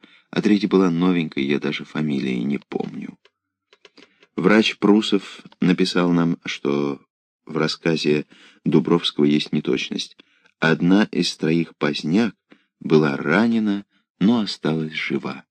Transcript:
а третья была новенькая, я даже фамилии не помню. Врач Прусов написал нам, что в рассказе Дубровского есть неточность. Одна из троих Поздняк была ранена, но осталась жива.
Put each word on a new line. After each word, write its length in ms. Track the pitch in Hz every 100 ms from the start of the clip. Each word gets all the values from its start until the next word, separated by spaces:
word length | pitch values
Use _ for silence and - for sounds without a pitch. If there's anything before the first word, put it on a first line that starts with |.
| _ _ _
а 120 | -
третья 240 | 104 101 98
была 240 | 95 92
новенькая, 540 | 85 90 87 78 69
я 160 | 67 71
даже 240 | - -
фамилии 540 | 73 - 78 67 67 62
не 180 | 69 69
помню. 600 | - - - - - - _ _ _ _ _ _ _ - - _ _
Врач 440 | - 87 110 107 -
Прусов 640 | 104 104 104 101 - - - _
написал 500 | 87 87 92 90 87
нам, 280 | 87 85 85
что 560 | - - 69 71 71 67 _ _ _ _
в 120 | - 78
рассказе 680 | 78 - 82 78 78 76 - - - _
Дубровского 600 | - 80 78 85 - -
есть 280 | 73 73 -
неточность. 640 | 76 - 67 - - - - _ _ _ _
Одна 460 | 80 80 87 98 107
из 240 | 76 87 -
троих 400 | 78 85 80 -
Поздняк 580 | 73 73 76 98 113 - _ - _ _
была 360 | - 78 76 67
ранена, 680 | 67 92 117 113 107 101 - _ _ _
но 220 | 92 120
осталась 520 | 98 - 76 80 78
жива. 520 | - - 67 69 67 -